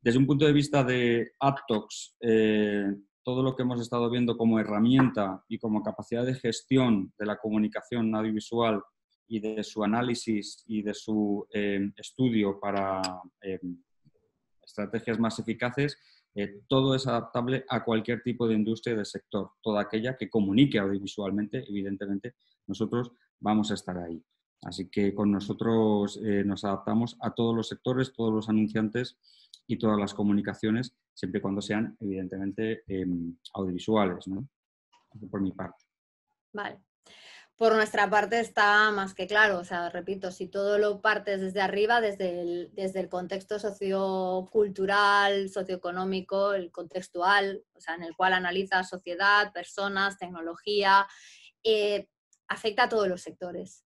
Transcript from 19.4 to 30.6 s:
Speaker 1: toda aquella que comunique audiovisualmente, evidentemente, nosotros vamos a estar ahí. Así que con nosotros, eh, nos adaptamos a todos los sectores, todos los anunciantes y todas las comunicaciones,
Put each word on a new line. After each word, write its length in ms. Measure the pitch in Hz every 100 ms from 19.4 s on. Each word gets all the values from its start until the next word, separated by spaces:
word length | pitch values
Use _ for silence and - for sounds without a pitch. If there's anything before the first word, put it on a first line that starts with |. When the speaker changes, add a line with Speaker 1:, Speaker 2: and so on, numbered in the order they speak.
| 95 _
Speaker 1:
toda 200 | - 104
aquella 340 | 98 110 117 -
que 120 | 104
comunique 520 | 113 98 98 139 117
audiovisualmente, 840 | 98 98 98 - 98 98 104 131 123
evidentemente, 680 | 101 98 98 98 101 120 _ _ _ -
nosotros 460 | 95 110 120 120 _ _ _
vamos 320 | 101 107 107
a 40 |
estar 240 | 101 - 90
ahí. 220 | 85 82 _ _ _ _
Así 260 | - 90 92
que 260 | - 101
con 160 | 101 104
nosotros, 880 | 101 98 110 113 113 110 104 101 -
eh, 180 | 110 101
nos 200 | 101 95
adaptamos 520 | 104 98 - 107 117 -
a 120 | 117
todos 220 | - 117
los 140 | 113 110
sectores, 440 | 104 - 127 127
todos 200 | - 113
los 160 | 110 107
anunciantes 680 | 110 107 110 107 120 123 _ _ _ _ - _
y 100 | 117
todas 220 | 110 104
las 160 | 101
comunicaciones, 840 | - 104 101 101 98